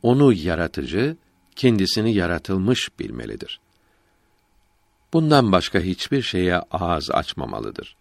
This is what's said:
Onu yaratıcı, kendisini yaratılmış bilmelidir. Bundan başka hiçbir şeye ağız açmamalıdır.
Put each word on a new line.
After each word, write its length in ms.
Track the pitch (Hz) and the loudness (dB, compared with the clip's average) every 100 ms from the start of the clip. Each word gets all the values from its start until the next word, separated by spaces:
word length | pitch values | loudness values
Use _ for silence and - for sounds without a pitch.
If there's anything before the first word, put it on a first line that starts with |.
Onu 300 | 117 127 143 | 4 6 6
yaratıcı, 840 | 101 80 82 82 - 67 90 135 165 _ _ _ - | 4 0 -2 -2 -4 -6 -2 -2 -4 _ _ _ 0
kendisini 580 | 131 110 95 - 110 | 2 4 0 0 0
yaratılmış 840 | 104 87 85 - 95 98 123 - _ | 0 0 -2 -2 -2 0 0 -2 _
bilmelidir. 640 | - 58 57 53 - - _ _ _ _ _ _ _ _ _ _ _ _ _ _ _ | -12 -10 -10 -12 -12 -16 _ _ _ _ _ _ _ _ _ _ _ _ _ _ _
Bundan 400 | 165 156 147 117 | 0 4 4 6
başka 280 | 95 - 98 | 2 2 -2
hiçbir 420 | 87 90 - 139 | -2 -4 -4 -4
şeye 360 | 117 92 90 87 | -2 -2 0 0
ağız 520 | - - 87 82 - | -2 -6 -2 -4 -2
açmamalıdır. 840 | - - - 62 50 53 50 - _ | -4 -4 -8 -8 -8 -8 -12 -16 _